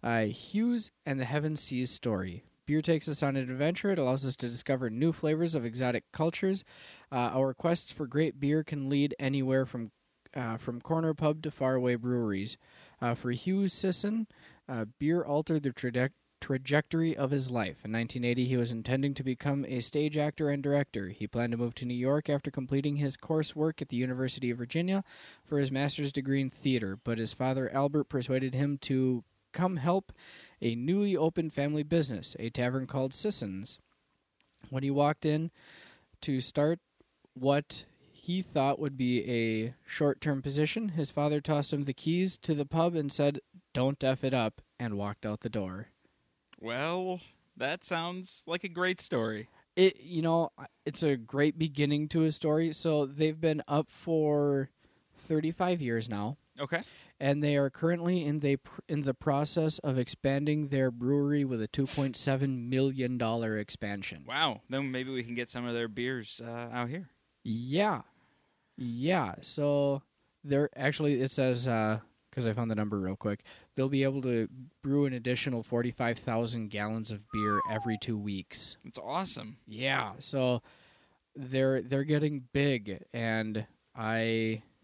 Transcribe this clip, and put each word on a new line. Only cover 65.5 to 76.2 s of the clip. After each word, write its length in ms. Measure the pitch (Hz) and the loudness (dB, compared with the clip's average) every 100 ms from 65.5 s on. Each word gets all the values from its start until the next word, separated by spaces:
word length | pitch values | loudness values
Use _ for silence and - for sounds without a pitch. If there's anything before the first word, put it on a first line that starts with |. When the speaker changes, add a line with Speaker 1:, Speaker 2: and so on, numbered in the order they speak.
Speaker 2:
some 160 | 123 120 | -6 -4
of 80 | |
their 140 | 117 117 | -2 -4
beers, 520 | 107 123 131 107 - | -4 -4 -4 -6 -10
uh, 240 | 117 117 120 | -10 -10 -8
out 160 | 123 120 | -6 -6
here. 200 | 156 185 _ _ _ | -6 -12 _ _ _
Speaker 1:
Yeah. 580 | - 113 123 151 208 151 - _ _ _ _ _ _ - | -6 -4 -2 0 2 0 -6 _ _ _ _ _ _ -8
Yeah. 580 | 123 117 139 185 120 - | -6 -2 0 2 0 -4
So 600 | - - 147 143 139 139 _ _ _ _ | -8 -2 2 2 2 0 _ _ _ _
they're 260 | 147 139 143 - | -2 2 2 0
actually, 440 | 135 147 147 139 | -2 2 2 2
it 100 | 131 | 0
says, 360 | - 131 123 123 | 2 2 2 2
uh, 320 | 113 107 107 - _ _ | 2 2 0 -4 _ _
'cause 160 | - 117 | -2 -2
I 60 | |
found 180 | 110 117 | 0 0
the 40 | |
number 240 | 107 104 104 | 0 -2 -2
real 180 | 92 98 | -2 -2
quick, 280 | 107 101 - - - | -2 -4 -8 -20 -12
they'll 140 | - 135 | -4 0
be 140 | 139 | 2
able 180 | 135 135 | 0 0
to 260 | 127 120 110 131 127 _ | 0 0 0 -6 -18 _
brew 240 | 135 139 143 | 0 2 2
an 60 | |
additional 480 | 127 117 123 - 123 | 0 -2 -2 -2 -4
forty-five 560 | 113 117 120 117 120 | -2 0 0 0 -2
thousand 500 | 117 | -2